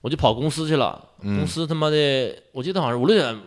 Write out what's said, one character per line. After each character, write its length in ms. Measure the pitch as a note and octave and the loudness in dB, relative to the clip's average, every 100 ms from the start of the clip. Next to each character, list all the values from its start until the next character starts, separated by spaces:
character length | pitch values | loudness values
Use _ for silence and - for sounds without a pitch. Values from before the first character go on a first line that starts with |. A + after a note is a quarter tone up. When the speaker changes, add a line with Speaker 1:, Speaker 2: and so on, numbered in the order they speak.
Speaker 1:
我 80 | B2 | -4
就 80 | D3+ | 2
跑 160 | B2+ | 2
公 180 | A2+ D3+ | 2 -2
司 160 | D3 D#3 | -2 -2
去 80 | D#3 | 0
了。 260 | G#2+ - - _ | 0 -4 -18 _
Speaker 2:
嗯。 160 | G2+ G2+ | -4 -2
Speaker 1:
公 100 | F2+ | -2
司 180 | D#3 D#3+ | -4 -4
他 80 | |
妈 160 | D#3+ D#3 | 0 0
的， 60 | D3+ C#3+ C3+ A2+ - _ | 2 2 0 -2 -6 _
我 100 | C3 | -8
记 120 | C#3+ | -4
得 80 | F#3+ | -2
好 60 | C3+ | 0
像 100 | B2 | 2
是 40 | |
五 60 | C#3 | 4
六 80 | G#3+ | 4
点， 180 | C3 A2+ | 2 -4